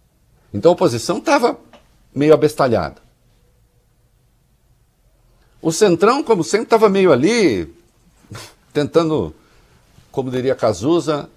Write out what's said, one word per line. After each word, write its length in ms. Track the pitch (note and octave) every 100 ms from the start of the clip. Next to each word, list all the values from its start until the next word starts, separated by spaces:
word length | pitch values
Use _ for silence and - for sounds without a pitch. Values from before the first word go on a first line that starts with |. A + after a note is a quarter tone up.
| _ _ _ _ _
Então 200 | G2+ D#3+
a 20 |
oposição 440 | F3 F3+ A#2 - -
tava 400 | - C#4+ A#3 - - - _ _ _
meio 200 | C3 D3
abestalhada. 640 | D3+ D3 - C#3 G#2+ D#2 - _ _ _ _ _ _ _ _ _ _ _ _ _ _ _ _ _ _ _ _ _ _ _ _ _ _
O 100 | E3
Centrão, 500 | E3 G#3 E3 G3+ C4
como 220 | - G#3+
sempre, 220 | D#3 G3+ -
tava 240 | A3+ G#3+
meio 200 | F#3+ F#3
ali, 640 | B2+ D#3 A#3 F#3 G2+ D#2+ - _ _ _ _ _ - - _ _
tentando, 600 | D3 C#3+ E3 E3 D3+ E2 - _ _ _ _ _ _ _
como 200 | - C3
diria 240 | B2+ B2+
Cazuza, 760 | B2 A#2+ G2 A#2+ E3+ D3 D3 -